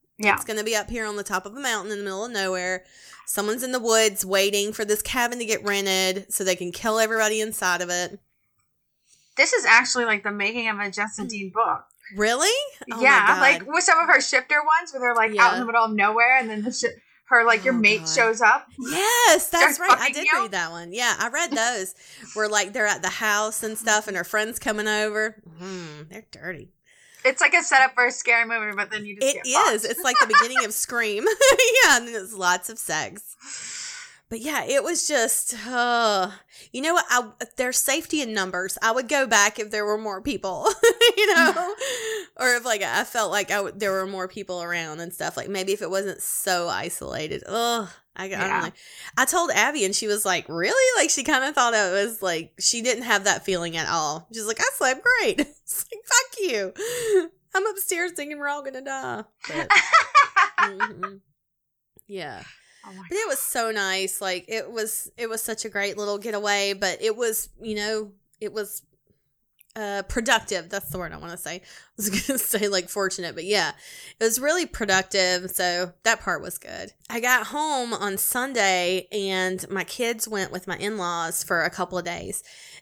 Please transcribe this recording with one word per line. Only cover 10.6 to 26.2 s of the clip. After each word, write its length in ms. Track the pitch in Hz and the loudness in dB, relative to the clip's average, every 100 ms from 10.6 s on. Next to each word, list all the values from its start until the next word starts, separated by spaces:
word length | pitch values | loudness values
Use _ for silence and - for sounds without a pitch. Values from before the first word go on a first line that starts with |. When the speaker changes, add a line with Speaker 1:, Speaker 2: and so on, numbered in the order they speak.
| 226 | -4
Speaker 1:
of 80 | 202 | -4
a 40 | 202 | -6
Jessa 300 | 196 214 - | -4 -6 -6
Speaker 2:
Mm. 80 | 202 | -10
Speaker 1:
Dean 220 | 214 190 | -8 -6
book. 300 | 196 233 151 - _ - 196 | 0 0 -2 -8 _ -14 0
Speaker 2:
Really? 320 | 208 247 370 508 571 - - | 0 4 2 2 -2 -12 -10
Oh 60 | 226 | 2
my 60 | |
Speaker 1:
Yeah, 240 | 262 254 208 | 6 6 6
Speaker 2:
God. 140 | 269 | 6
Speaker 1:
like, 240 | 269 320 277 | 4 4 0
with 180 | 330 | 2
some 140 | 359 330 | 4 4
of 80 | 339 | 6
her 120 | 277 | 4
shifter 340 | 277 262 - 294 | 4 0 2 0
ones 360 | 302 320 349 | 4 2 0
where 80 | 262 | -2
they're, 140 | 247 | 0
like, 160 | 233 220 214 | 2 2 6
out 140 | 240 | 6
in 60 | 240 | 4
Speaker 2:
Yeah. 0 | |
Speaker 1:
the 60 | 233 | 2
middle 180 | 233 | 2
of 80 | 226 | 2
nowhere, 460 | 208 208 220 240 262 | 4 2 4 6 4
and 100 | 226 | 2
then 140 | 214 | -4
the 100 | 226 | -6
shi-, 160 | - 190 - _ _ - | -4 -6 -6 _ _ 4
her, 160 | 240 | 6
like, 200 | 233 220 | 6 4
your 100 | 262 | 2
Speaker 2:
Oh, 40 | 240 | 4
Speaker 1:
mate 220 | 208 214 | 4 2
Speaker 2:
God. 80 | - | 0
Speaker 1:
shows 260 | - 226 226 | 2 4 6
up. 260 | 220 277 - - | 4 4 0 -12
Speaker 2:
Yes, 680 | 254 320 415 480 453 359 - | -4 0 2 6 8 6 4
that's 260 | 339 294 285 | 4 4 4
Speaker 1:
They're 80 | 359 | 4
Speaker 2:
right. 100 | 494 | 4
I 20 | 285 | 4
Speaker 1:
fucking 60 | |
Speaker 2:
did 140 | 285 339 | 0 2
Speaker 1:
you. 100 | 320 | 2
Speaker 2:
read 80 | 392 | 0
that 180 | 190 165 | -2 -4
one. 220 | 170 170 | -6 -10
Yeah, 220 | 214 240 190 | -2 0 0
I 100 | 226 | -2
read 220 | 285 339 | -2 -2
those 440 | 233 233 233 190 - - - 226 | 0 0 -2 -6 -12 -20 -20 -10
where, 140 | 214 214 | -2 2
like, 240 | 208 208 | 2 0
they're 140 | 233 214 | 0 0
at 160 | 170 | 0
the 60 | 185 | -2
house 540 | - 214 208 214 214 | -2 0 2 0 -4
and 140 | 220 214 | -6 -4
stuff 320 | 226 214 214 | 2 2 2
and 80 | 185 | -6
her 80 | |
friends 340 | 180 214 220 240 | -2 -2 -2 -4
coming 300 | 254 214 214 | -4 -2 -2
over. 520 | 214 214 214 220 - - 160 | 0 0 0 -4 -6 -20 -14
Mm, 480 | 185 185 165 151 156 | -12 -10 -12 -14 -16
they're 160 | 202 | -18